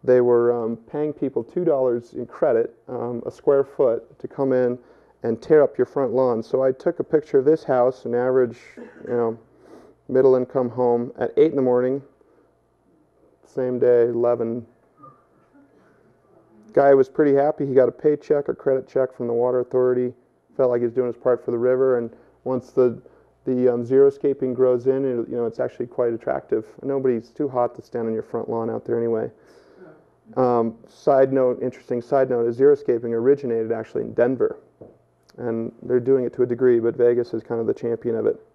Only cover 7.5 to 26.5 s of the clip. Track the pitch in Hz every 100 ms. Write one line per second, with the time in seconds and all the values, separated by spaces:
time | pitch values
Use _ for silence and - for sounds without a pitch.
7.5 | 160 - 127 123 127 - 120 127 131 123
8.5 | 117 - - 120 - - 120 117 113 _
9.5 | _ - - - _ - 127 131 127 123
10.5 | 135 123 117 123 120 120 - 117 - 156
11.5 | 147 127 123 127 139 135 _ _ _ _
12.5 | _ _ _ _ _ _ _ _ _ _
13.5 | - 127 123 123 120 120 117 120 120 113
14.5 | 120 113 _ _ _ - _ _ _ _
15.5 | 277 285 _ _ _ _ _ _ _ _
16.5 | _ - - 139 135 131 - 151 139 143
17.5 | - 139 131 123 - 151 143 - 147 143
18.5 | - 139 131 - 135 127 - 120 117 123
19.5 | 127 123 127 127 123 123 123 _ _ _
20.5 | - 127 120 120 123 123 120 127 120 -
21.5 | 117 123 131 135 123 117 - _ _ -
22.5 | 127 - - 127 117 - _ _ _ -
23.5 | 127 127 120 120 131 139 135 143 135 127
24.5 | 123 127 123 127 135 135 120 120 123 117
25.5 | 113 123 - 120 - 120 113 - 135 -